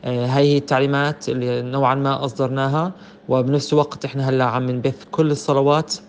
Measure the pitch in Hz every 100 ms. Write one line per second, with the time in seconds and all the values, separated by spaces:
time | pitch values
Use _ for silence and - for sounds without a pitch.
0 | - 123 123 135 143 143 143 131 139 139
1 | 147 151 - 127 123 123 123 135 131 135
2 | 139 135 139 113 131 135 135 147 175 190
3 | - - - 127 127 143 139 151 147 -
4 | 135 135 135 131 127 120 127 127 135 127
5 | - - 160 147 - 143 139 151 156 -